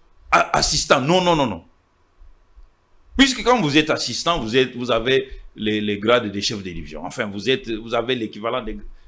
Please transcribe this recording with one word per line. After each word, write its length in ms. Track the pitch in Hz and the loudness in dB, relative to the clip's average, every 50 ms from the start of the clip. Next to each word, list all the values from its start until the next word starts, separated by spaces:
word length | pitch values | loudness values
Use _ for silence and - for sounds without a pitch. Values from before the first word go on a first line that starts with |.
| _ _ _ _ - - | _ _ _ _ -6 0
a-, 260 | - 170 170 - - | 0 0 2 2 0
assistant. 460 | - - - - 147 - - 180 143 | 0 0 0 0 0 2 4 4 4
Non, 220 | 127 139 175 185 180 | 4 4 4 4 4
non, 120 | 175 170 | 4 2
non, 120 | 156 139 120 | 2 2 0
non. 160 | 98 82 - _ _ _ _ _ _ _ _ _ _ - - - - _ _ _ _ - - - _ _ _ _ _ _ _ _ - - | -2 -6 -12 _ _ _ _ _ _ _ _ _ _ -20 -20 -20 -20 _ _ _ _ -20 -20 -20 _ _ _ _ _ _ _ _ 2 4
Puisque 260 | 262 269 254 226 196 | 4 4 2 0 2
quand 160 | 226 254 247 | 2 4 4
vous 160 | 185 147 135 | 4 4 4
êtes 140 | 156 151 151 | 4 4 2
assistant, 500 | 131 113 - - 120 - - 170 170 165 | 0 -2 -2 -4 -6 -4 -2 0 0 0
vous 160 | 120 110 110 | 0 2 2
êtes, 200 | 135 135 127 - | 2 2 2 0
vous 160 | 120 123 120 | -6 -2 0
avez 360 | 120 117 110 127 131 135 135 - - - - - - | 0 0 2 2 2 2 0 -2 -8 -16 -18 -16 -10
les, 260 | - 107 107 107 104 | -6 -2 -2 0 0
les 160 | 104 104 104 101 | 0 -2 -2 0
grades 340 | 101 113 120 123 110 104 | 2 4 4 4 2 0
de 80 | 95 101 | -4 -4
chef 200 | 98 - 120 101 | -4 -4 -4 -6
de 100 | 95 92 | -8 -8
division. 340 | 87 82 80 - 76 76 80 | -8 -10 -10 -10 -12 -12 -12
Enfin, 220 | 92 - - 117 | -8 -6 -6 -6
vous 240 | 104 98 104 95 113 | -6 -6 -4 0 0
êtes, 220 | 131 131 135 110 | 0 0 0 -4
vous 240 | 113 104 113 113 113 | -8 -6 -6 -4 -2
avez 180 | 117 117 120 131 | -2 0 0 -2
l'équivalent 500 | 127 110 107 - 107 104 117 123 127 113 | -2 -4 -6 -8 -6 -6 -4 -4 -4 -4
de, 140 | 110 104 104 - - - - - | -6 -10 -10 -12 -16 -16 -18 -20